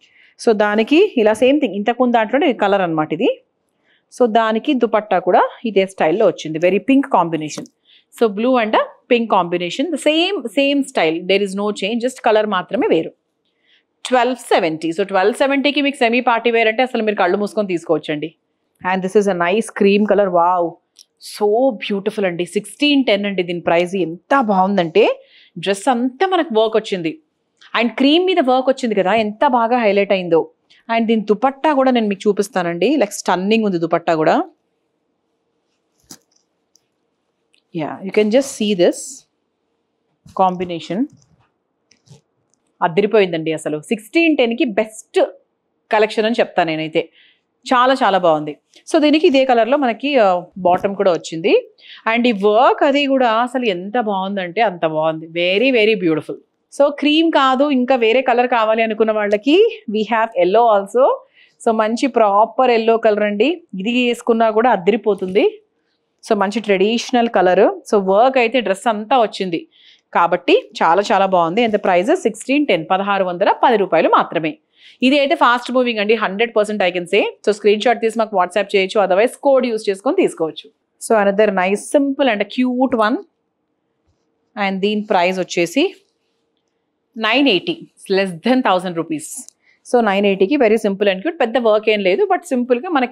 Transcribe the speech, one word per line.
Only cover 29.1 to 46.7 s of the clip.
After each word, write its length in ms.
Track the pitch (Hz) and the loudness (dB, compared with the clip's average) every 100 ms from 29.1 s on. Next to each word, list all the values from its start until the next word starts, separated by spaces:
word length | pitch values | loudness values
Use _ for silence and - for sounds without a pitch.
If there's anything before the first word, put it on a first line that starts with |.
| 226 214 | 0 -2
ఎంత 180 | 208 285 254 | 0 0 0
బాగా 180 | 226 247 220 | 0 0 2
హైలైట్ 280 | 202 196 196 | 0 0 0
అయిందో. 240 | 180 165 160 _ _ _ - | 2 0 0 _ _ _ -6
And 100 | 226 226 | -2 0
దీని 140 | 226 202 | 0 0
దుపట్టా 420 | 208 269 269 320 277 | 0 0 0 -2 2
కూడా 120 | 262 247 | 2 2
నేను 120 | 214 | 0
మీకు 120 | 190 214 | -2 -2
చూపిస్తానండి. 640 | 196 202 190 175 175 190 302 | -2 -2 -4 -4 -2 0 0
Like 120 | 220 - | -2 -4
స్టన్నింగ్ 440 | - 180 190 226 214 | -2 -2 0 0 0
ఉంది 100 | 175 165 | -2 -2
దుపట్టా 280 | 170 170 160 | -2 0 0
కూడా. 140 | 160 220 359 _ _ _ _ _ _ _ _ _ _ _ _ _ _ _ _ - _ _ _ _ _ _ _ _ _ _ _ _ _ _ _ 170 | 2 0 -2 _ _ _ _ _ _ _ _ _ _ _ _ _ _ _ _ -20 _ _ _ _ _ _ _ _ _ _ _ _ _ _ _ -10
Yeah, 160 | 143 131 190 | -8 -10 -6
you 60 | 202 | -2
can 100 | 214 233 | 2 0
just 140 | 277 - | -2 -4
see 140 | 208 202 | -2 2
this 160 | 180 311 - - _ _ _ _ _ _ _ _ _ _ - - | 0 0 -10 -18 _ _ _ _ _ _ _ _ _ _ -12 -2
combination. 600 | 185 180 180 170 - 180 285 _ _ _ _ _ _ _ _ _ _ - _ _ _ _ _ - 180 | 0 0 -6 -8 -6 -6 -6 _ _ _ _ _ _ _ _ _ _ -20 _ _ _ _ _ -6 -4
అదిరిపోయిందండి 640 | 165 208 220 190 165 160 156 | 0 2 2 2 -2 -4 -6
అసలు. 200 | 160 151 151 | -6 -8 -6
సిక్స్టీన్ 420 | 220 - 330 330 294 | -8 -4 0 2 2
టెన్కి 260 | 240 233 302 202 | 2 0 -2 -2
బెస్ట్ 400 | 220 - - - 539 - _ _ _ _ - | -4 -6 -6 -2 -2 -4 _ _ _ _ -2
కలెక్షన్ 340 | 214 214 220 214 | 0 0 0 -2
అని 100 | 233 | 0
చెప్తాను 300 | 196 - 165 | -2 0 -2